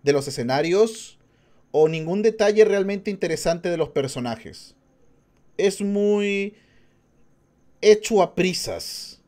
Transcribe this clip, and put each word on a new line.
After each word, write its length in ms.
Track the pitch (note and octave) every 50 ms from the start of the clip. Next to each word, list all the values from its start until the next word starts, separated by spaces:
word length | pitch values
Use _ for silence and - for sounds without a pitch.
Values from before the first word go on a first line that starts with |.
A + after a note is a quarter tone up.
| -
de 100 | C#3+ C#3+
los 140 | C#3+ C3+
escenarios 880 | C#3 - - A#2+ A#2+ C3 C#3+ D#3 E3 F3 G3+ A3 A#3 A3+ - - - - _ _ _ _ _ _ _ _ _ _ _
o 160 | - D3 D#3
ningún 340 | D#3+ E3 D#3+ D#3 D#3+ F#3 G#3
detalle 420 | G#3+ A3+ A3 A3 G#3 G#3 G#3 G#3+ G#3+
realmente 460 | G3+ G3+ G3+ F#3+ G3 G3+ G3 G3 G#3+
interesante 600 | G3+ F#3+ G#3+ E3+ D#3+ - - E3+ E3+ E3+ - F3+
de 60 | E3+
los 120 | D#3+ D3+ C3+
personajes. 840 | - D3 C3 B2+ - C3 B2 A#2 A2+ A2 - D2+ - - - - _ _ _ _ _ _ _ _ _ _ _ _ _ _ _ _ _
Es 240 | - F3+ G3+ G3 -
muy 720 | G3+ G3+ G3+ G3+ G3+ G#3 G#3 G#3 G3+ G3+ G3+ G3 G3 G3+ G#3 _ _ _ _ _ _ _ _ _ _ _ _ _ - _ _ _ _ _ _ _ _ _ _ _
hecho 400 | - G#3 G#3+ G#3 G#3 - A#3 G3+
a 140 | F3 - -
prisas 840 | - F3+ F#3 E3+ - - A#2 F2+ E2+ - - - - - - - _ _